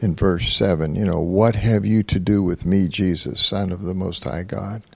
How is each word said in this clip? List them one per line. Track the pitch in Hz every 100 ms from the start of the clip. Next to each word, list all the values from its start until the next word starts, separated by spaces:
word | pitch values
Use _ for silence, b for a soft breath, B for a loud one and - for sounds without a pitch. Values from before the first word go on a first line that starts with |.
in | 104
verse | 78 98 87 123 -
seven, | 107 80 78 87
you |
know, | 101 85
"What | 82 95 113
have | 107 110 107
you | 101 110
to | 101 98
do | 90 104
with | 90 87
me, | 87 98 90
Jesus, | - 92 82 64 73
Son | - 98 92
of | 92
the | 90
Most | 92 92 87
High | - 85
God?" | 90 98 98 107 -